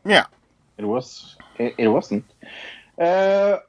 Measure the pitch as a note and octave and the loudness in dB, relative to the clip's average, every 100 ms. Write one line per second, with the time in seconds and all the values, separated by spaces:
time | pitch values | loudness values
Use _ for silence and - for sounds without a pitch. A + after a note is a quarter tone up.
0 | G3 G3 - _ _ _ _ - G#2 A#2+ | 2 2 2 _ _ _ _ -10 -4 -4
1 | B2+ - - - - - A#2+ - A2+ A#2+ | -6 -14 -20 -20 -16 -6 -6 0 2 2
2 | - G#2 - _ - - - - - - | 0 -6 -6 _ -20 -18 -18 -20 -14 -2
3 | E3+ F#3 G3 G3 G3+ G3 | 0 2 2 2 2 0